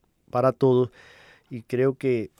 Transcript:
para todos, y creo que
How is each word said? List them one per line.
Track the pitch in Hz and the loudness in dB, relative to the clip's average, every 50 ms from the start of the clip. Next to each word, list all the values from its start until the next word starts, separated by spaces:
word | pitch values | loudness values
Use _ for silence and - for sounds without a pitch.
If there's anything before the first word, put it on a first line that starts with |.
| _ _ _ _ _ _ | _ _ _ _ _ _
para | - 123 127 131 131 | -4 0 0 0 0
todos, | - 139 131 127 123 127 117 - - - - - - - - - _ _ _ | 2 2 2 4 2 0 -2 -6 -14 -20 -20 -20 -20 -20 -20 -20 _ _ _
y | 139 117 113 | -16 -16 -10
creo | - - 123 131 135 131 | -6 -4 -2 -2 -2 -2
que | - - 131 123 117 104 - _ | -2 -2 -2 -2 -2 -4 -8 _